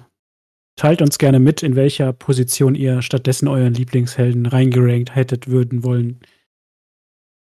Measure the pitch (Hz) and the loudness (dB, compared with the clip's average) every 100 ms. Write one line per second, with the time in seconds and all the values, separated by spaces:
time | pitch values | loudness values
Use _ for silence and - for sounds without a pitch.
0 | - _ _ _ _ _ _ - 151 170 | -10 _ _ _ _ _ _ -2 0 2
1 | 147 - 143 131 131 151 156 127 139 - | 2 2 2 4 4 2 -2 0 0 0
2 | 135 123 - 127 123 - 135 143 131 127 | -4 -4 -2 -2 -2 0 0 0 -2 -2
3 | 120 135 127 127 143 135 127 117 127 127 | -2 -4 -2 -2 -2 0 0 -2 -2 -2
4 | 123 - 123 120 120 127 131 123 123 120 | -2 0 0 0 0 2 2 2 2 2
5 | 120 135 127 123 127 127 123 123 123 123 | -2 -2 -2 -4 -2 -2 0 -2 -2 -2
6 | 120 123 _ _ _ _ _ _ _ _ | -4 -8 _ _ _ _ _ _ _ _
7 | _ _ _ _ _ | _ _ _ _ _